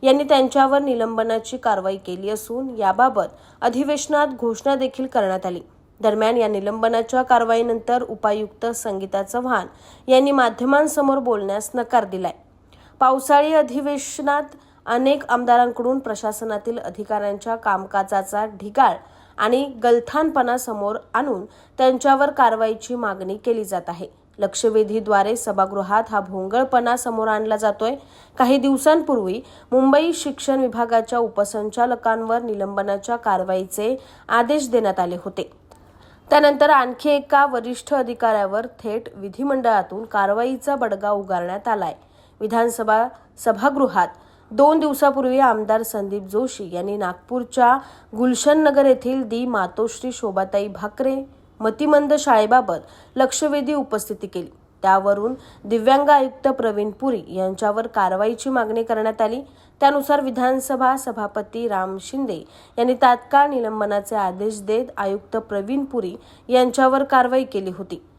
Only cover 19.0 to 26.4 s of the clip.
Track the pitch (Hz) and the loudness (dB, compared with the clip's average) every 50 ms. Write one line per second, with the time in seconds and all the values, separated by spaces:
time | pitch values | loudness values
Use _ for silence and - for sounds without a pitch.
19 | - - - - - _ _ - - 220 247 262 285 277 262 233 214 240 233 240 | -10 -18 -20 -20 -20 _ _ -2 0 2 2 2 0 -2 -6 -2 2 4 4 4
20 | 240 - - 294 320 320 277 277 247 240 240 247 247 - 220 208 202 202 214 - | 2 0 -2 0 0 0 2 0 0 0 0 -4 -4 -6 -8 -6 -4 -4 -6 -6
21 | - _ _ 226 269 294 240 185 190 214 _ _ - _ _ - 262 262 262 254 | -10 _ _ -4 -2 -2 -4 -6 -6 -12 _ _ -20 _ _ 2 2 4 4 4
22 | - 277 269 269 285 285 285 294 262 233 220 220 226 220 220 220 - - 247 240 | 2 2 4 4 2 0 2 4 4 4 4 2 0 -2 -2 -4 -8 -8 -8 -4
23 | 240 214 196 190 190 185 196 214 208 247 233 226 214 190 196 180 175 - 175 165 | -4 -4 -4 -6 -6 -8 -10 -6 _ -2 -2 -2 -2 -4 -6 -6 -6 -6 -10 -10
24 | 185 - _ _ _ _ _ - 202 196 196 - - 226 220 220 214 202 208 226 | -12 -16 _ _ _ _ _ -4 -4 -4 -4 0 0 2 4 4 2 2 0 -4
25 | 208 202 214 196 196 202 226 240 - 233 196 196 190 190 202 202 196 185 202 214 | -2 2 2 2 2 2 -2 -4 -4 -4 0 0 0 0 0 -6 -4 0 0 0
26 | 226 - 220 202 196 185 190 190 | 0 0 -2 -4 -4 -4 -8 -8